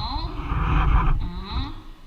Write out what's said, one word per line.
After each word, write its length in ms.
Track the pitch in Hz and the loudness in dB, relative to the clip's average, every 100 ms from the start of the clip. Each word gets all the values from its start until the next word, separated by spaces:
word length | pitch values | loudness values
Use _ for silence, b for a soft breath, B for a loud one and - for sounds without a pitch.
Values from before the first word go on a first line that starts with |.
| 220 311 320 - - - - - - - - - | -4 -4 -6 -6 -4 -2 2 2 4 6 6 2
O, 480 | - - 196 214 277 - - - | 0 -6 -6 -4 -6 -8 -16 -18